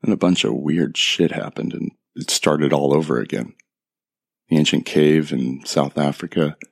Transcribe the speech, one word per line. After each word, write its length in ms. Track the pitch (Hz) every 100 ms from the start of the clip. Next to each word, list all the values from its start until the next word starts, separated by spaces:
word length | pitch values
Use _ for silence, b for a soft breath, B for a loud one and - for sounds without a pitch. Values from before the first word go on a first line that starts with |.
And 120 | -
a 40 | 98
bunch 260 | 90 90
of 100 | -
weird 440 | 60 76 80 82 -
shit 340 | - - 82
happened, 420 | - - - -
and 180 | - - _ _
it 140 | - -
started 420 | - - 76 73
all 220 | 71 71
over 260 | 71 78 62
again. 340 | 52 - - - _ _ _ _ _ _ _ _ _
The 80 | 80
ancient 280 | 76 67
cave 460 | - 76 76 78 76
in 340 | 65 64 65
South 320 | - - 69 -
Africa 600 | 73 71 87 - 76 - -